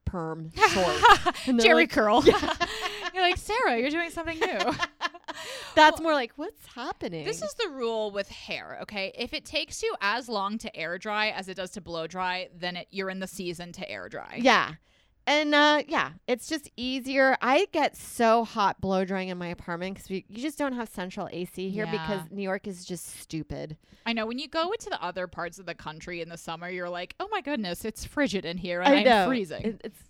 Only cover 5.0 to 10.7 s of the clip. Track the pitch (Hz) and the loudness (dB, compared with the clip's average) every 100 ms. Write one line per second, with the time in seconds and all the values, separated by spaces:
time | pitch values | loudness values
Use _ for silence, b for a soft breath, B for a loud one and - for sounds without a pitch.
5 | 339 339 - - 480 523 - - 311 311 | -8 -8 -14 -12 -12 -12 0 8 8 8
6 | 320 294 240 - 311 - - - 277 - | 2 0 0 -6 -12 -12 -18 -10 -10 -8
7 | 240 165 151 440 605 554 415 269 233 226 | -8 -8 -8 -6 -8 -6 -8 -4 -4 -2
8 | 214 202 196 233 - 151 82 - - 208 | -4 -4 -8 -12 -10 -10 -10 -12 -10 -8
9 | 190 - 247 302 - 294 320 - 440 415 | -8 -6 -8 -8 -6 -6 -6 -4 -6 -2
10 | 202 226 240 214 196 220 226 | -2 -2 -2 -4 -2 -6 -8